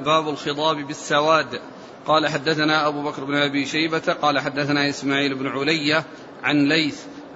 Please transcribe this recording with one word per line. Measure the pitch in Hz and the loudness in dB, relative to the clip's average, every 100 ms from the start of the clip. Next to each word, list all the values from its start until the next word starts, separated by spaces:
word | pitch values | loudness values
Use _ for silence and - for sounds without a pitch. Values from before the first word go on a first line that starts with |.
| 143 | 2
باب | 160 151 | 2 2
الخضاب | 139 151 143 160 151 143 | -4 -4 0 0 0 -4
بالسواد. | 147 - 147 151 160 127 120 - - - - - | -10 0 2 6 4 2 -6 -10 -18 -18 -10 2
قال: | 156 151 | 2 2
حدثنا | 147 156 156 156 156 151 | 0 0 2 2 4 2
أبو | 147 | 0
بكر | 147 147 | -4 -6
بن | 139 143 | -2 0
أبي | 143 143 135 | 2 0 -2
شيبة | 156 160 160 175 165 | 0 0 0 0 2
قال: | 147 139 | 2 2
حدثنا | 147 135 143 143 143 | -2 -2 0 2 0
إسماعيل | 139 139 139 143 131 | -2 0 0 0 -2
بن | 131 | -4
علية | 131 143 160 147 156 - - - - | -2 0 0 2 0 0 -16 -18 -6
عن | 127 147 143 | 0 2 4
ليث | 160 147 - - - - | 4 2 -4 -14 -16 -14